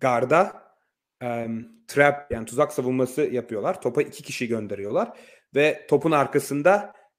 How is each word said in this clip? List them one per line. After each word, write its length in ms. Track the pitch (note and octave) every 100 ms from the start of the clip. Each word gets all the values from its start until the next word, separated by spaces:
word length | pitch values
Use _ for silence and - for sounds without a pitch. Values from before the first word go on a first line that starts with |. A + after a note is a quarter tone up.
garda, 640 | C3 A#2+ B2 D#3+ G3+ - - _ _ _ _ _
em, 480 | B2 A#2+ A2+ A2+ A#2+ - -
trap, 440 | C#3+ C#3+ C#3+ -
yani 140 | A#2 A2
tuzak 260 | A#2+ D3
savunması 500 | - B2+ B2+ B2+ D3+
yapıyorlar. 580 | D3 B2 A2+ G#2+ C3 F#3
Topa 220 | C3 -
iki 200 | - -
kişi 260 | - - A#2+
gönderiyorlar 720 | A2+ G#2 G2 G2+ D3 A#3 - - _ _
ve 320 | C#3 D3+ - -
topun 220 | C#3+ D#3+
arkasında 800 | D3+ C3 C#3+ - C#3+ D#3+ G#3 G#3 - _